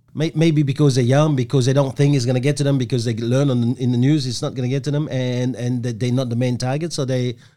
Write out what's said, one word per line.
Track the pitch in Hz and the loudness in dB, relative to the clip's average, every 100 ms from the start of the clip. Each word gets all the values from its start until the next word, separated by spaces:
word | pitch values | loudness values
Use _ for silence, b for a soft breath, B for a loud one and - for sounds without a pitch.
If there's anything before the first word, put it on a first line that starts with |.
| _ 135 | _ -6
May-, | 160 | -4
maybe | 156 165 151 | 2 2 2
because | 139 135 147 131 | 0 2 2 4
they're | |
young, | 120 139 156 135 | 2 4 4 0
because | 120 139 123 | 0 0 2
they | |
don't | 139 135 135 | 2 0 2
think | 143 143 | 2 2
it's | 120 | 0
gonna | 123 | 0
get | 139 147 | 0 0
to | |
them, | 139 139 | 0 0
because | 117 127 117 | 0 -2 -2
they | 107 | -2
learn | 117 131 143 | 0 2 2
on, | 123 117 131 | 2 0 0
in | 123 | 0
the | 120 | 2
news | 131 156 127 | 4 2 0
it's | 110 | -6
not | 147 120 | -6 -4
gonna | 123 | -4
get | 135 147 | -2 -2
to | |
them, | 147 156 | -4 -2
and, | 127 127 123 127 113 | -4 -2 -2 -2 -4
and | 123 127 | -4 -4
that | 120 110 | -4 -4
they're | 123 | -2
not | 127 123 | 0 -2
the | 117 | -2
main | 127 120 | -2 -2
target, | 127 147 170 | -2 -4 -4
so | - 127 | -4 -2
they, | 127 123 117 b | -2 -2 -6 b